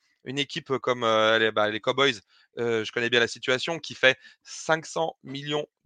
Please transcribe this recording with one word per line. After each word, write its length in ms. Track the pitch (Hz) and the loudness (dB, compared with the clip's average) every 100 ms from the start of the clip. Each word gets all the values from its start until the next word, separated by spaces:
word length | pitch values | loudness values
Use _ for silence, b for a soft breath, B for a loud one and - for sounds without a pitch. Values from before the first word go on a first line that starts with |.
| _ _ | _ _
une 140 | - 135 | -10 -6
équipe, 320 | 143 175 - | -6 -8 -4
heu, 80 | 131 | -4
comme, 240 | - 123 | -2 0
heu, 340 | 113 110 110 113 | 2 4 4 4
les, 120 | 110 | 2
bah, 200 | 107 107 | 2 0
les 100 | 107 | 0
Cowboys, 400 | 131 131 139 107 - _ _ - | -2 2 2 0 -8 _ _ -4
heu, 260 | 117 113 | -2 0
je 80 | 107 | -2
connais 160 | - 117 | -2 0
bien 120 | 120 | 2
la 80 | 113 | 2
situation, 500 | 117 123 127 - 165 | -2 -2 -2 -2 -8
qui 160 | - | -10
fait 240 | 123 131 131 b b | 2 2 2 b b
cinq 420 | - - - 160 | -20 -8 -2 -2
cents 320 | 156 - 160 - | -2 -6 -6 -6
millions 420 | - 139 143 151 - _ | -12 -10 -4 -4 -4 _